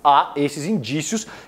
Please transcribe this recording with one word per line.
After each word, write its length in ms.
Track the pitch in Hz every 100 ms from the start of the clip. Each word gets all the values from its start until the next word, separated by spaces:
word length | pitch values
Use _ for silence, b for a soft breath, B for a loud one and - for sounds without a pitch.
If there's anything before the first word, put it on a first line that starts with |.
a 300 | 147 143 180 -
esses 300 | 143 151 147
indícios 600 | 214 110 147 147 220 - B